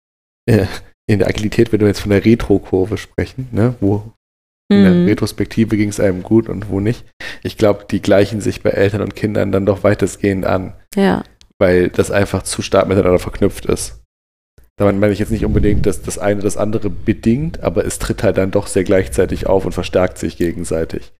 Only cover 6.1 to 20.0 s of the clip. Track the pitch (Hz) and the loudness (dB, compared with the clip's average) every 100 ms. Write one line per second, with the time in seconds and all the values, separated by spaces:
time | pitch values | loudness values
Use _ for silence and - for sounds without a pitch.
6.1 | 92 92 113 110 92 104 98 101 120 - | 0 2 2 2 -8 -4 -2 -2 -4 -10
7.1 | _ - - 120 - 107 101 - 98 - | _ -14 -10 -12 0 2 2 -2 -4 4
8.1 | 98 104 107 101 - - - 98 104 101 | 4 4 0 -4 -2 -2 2 0 0 -6
9.1 | - 107 104 101 98 98 98 101 104 92 | -4 -4 -2 -2 0 0 0 0 0 -2
10.1 | - 101 95 98 95 95 - _ 202 196 | 0 -2 0 0 -2 -4 -14 _ 0 0
11.1 | - - _ _ - - 90 90 - 92 | 0 -6 _ _ 0 2 4 2 0 0
12.1 | 101 98 95 - - - 98 98 95 92 | 0 0 -2 -4 -8 0 0 2 2 4
13.1 | 90 - - 98 - - - - - _ | 2 0 -2 -2 -2 -4 -4 -4 -14 _
14.1 | _ _ _ _ _ - - 101 98 104 | _ _ _ _ _ -20 0 0 2 0
15.1 | 98 107 107 107 101 104 95 101 - - | 0 -2 -2 0 2 4 4 2 0 -6
16.1 | - 101 101 101 - 104 107 101 87 - | -4 -2 0 -2 -2 -2 -2 -4 -4 -2
17.1 | 92 113 127 165 - - 101 90 - - | 0 2 0 -2 -4 -2 -2 -4 -4 -6
18.1 | 110 104 95 98 101 - 98 90 95 92 | -2 0 0 0 -2 -2 -2 2 2 2
19.1 | - 90 85 - 95 92 90 87 95 | 0 0 -2 0 0 0 -4 -2 0